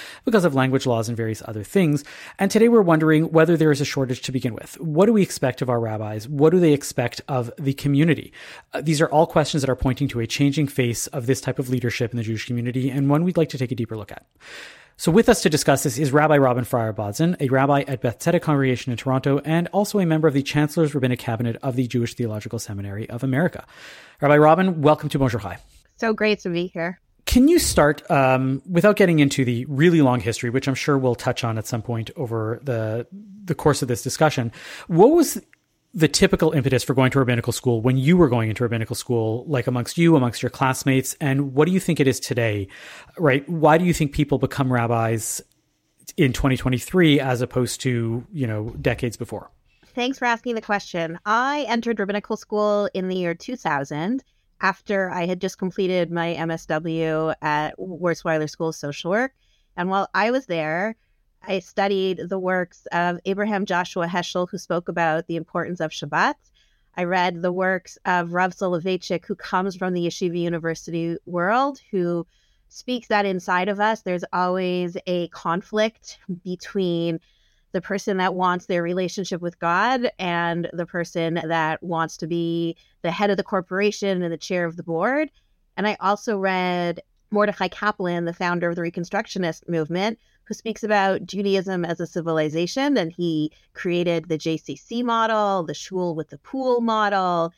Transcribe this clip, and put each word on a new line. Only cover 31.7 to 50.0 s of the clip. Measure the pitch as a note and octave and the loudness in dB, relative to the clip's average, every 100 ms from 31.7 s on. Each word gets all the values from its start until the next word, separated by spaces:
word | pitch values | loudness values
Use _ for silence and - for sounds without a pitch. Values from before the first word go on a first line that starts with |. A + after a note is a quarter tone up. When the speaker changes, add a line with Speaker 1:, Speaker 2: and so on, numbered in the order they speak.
| A#2+ | -6
Speaker 1:
point | G#2+ A#2 A2 - | -4 -6 -6 -8
over | B2+ A2+ A2 A#2 | -6 -4 -4 -4
the, | C#3+ A#2 A2 A2 A#2+ G3 G#3 G3 | -4 -4 -2 -4 -8 -14 -18 -16
the | F#3 | -8
course | D3 D#3 C#3 | 0 2 2
of | B2 | 0
this | A#2+ | -4
discussion, | C3 - D#3 C3+ A#2 - - - - | -4 2 2 2 -4 -6 -16 -18 0
what | E3 A3 | 6 8
was | E4+ D4+ - - _ _ _ _ | 8 4 -2 -12 _ _ _ _
the | G#3 D#3 | 0 2
typical | - F#3+ F#3 D#3+ | 4 2 4 2
impetus | D#3 A2 C3 | 2 2 0
for | - | 2
going | C3 B2+ | 2 4
to | C#3 | 4
rabbinical | B2 A#2+ A#2 | 2 2 0
school | A2+ B2+ A#2 | -2 0 2
when | A2+ C3 | 2 2
you | C3 F3+ | 4 6
were | D#3 | 6
going | A#2+ A2 | 4 0
into | G#2 | 0
rabbinical | A#2+ A#2 A2 A2 | -2 -2 -4 -6
school, | - A#2+ A2 A2+ B2+ | -2 0 0 -2 -2
like, | C#3 A#2+ | -2 0
amongst | B2 A#2 - | -2 -2 2
you, | E3+ D#3+ | 6 6
amongst | B2 - | 4 0
your | B2 | -6
classmates, | - C3+ C3 C#3 C3 B2+ - | 0 0 0 2 2 0 -4
and | D3 C3+ C#3+ | -2 0 0
what | C3 D#3 | 2 2
do | |
you | F#3 | 2
think | - D#3 | 0 2
it | C3+ | 2
is | A#2+ | 2
today, | - A#2+ A2+ G#2 F#2+ - - - - - | -2 -2 0 -2 -4 -10 -20 -20 -20 -2
right? | D#3 C3+ C#3+ | 2 2 0
Why | E3+ D3+ D#3+ | 2 4 6
do | |
you | F3+ | 4
think | D#3+ D3 | 2 0
people | - D3+ C3+ | 0 0 2
become | C3 - C3 | 0 0 0
rabbis | B2+ A#2 A#2 A2+ A2+ - - - _ _ _ _ _ - - | 2 2 2 0 -2 -4 -8 -12 _ _ _ _ _ -12 0
in | D3 | 2
twenty | A#2+ C#3 C3 | 2 0 0
twenty-three | B2+ B2 - F#3 E3 D3 | 0 -2 0 4 6 4
as | C3+ B2 | 2 0
opposed | B2 - A#2+ - | -2 0 -2 -2
to, | C3+ A#2+ A2+ A#2 - | -2 -2 -2 -4 -8
you | F3 B2 | -6 -4
know, | G#2+ A2 - | -4 -6 -4
decades | C3+ A2+ B2 - | -2 -2 -4 -6
before? | A#2 G2+ - _ _ _ _ | -10 -10 -12 _ _ _ _
Speaker 2:
Thanks | - | -6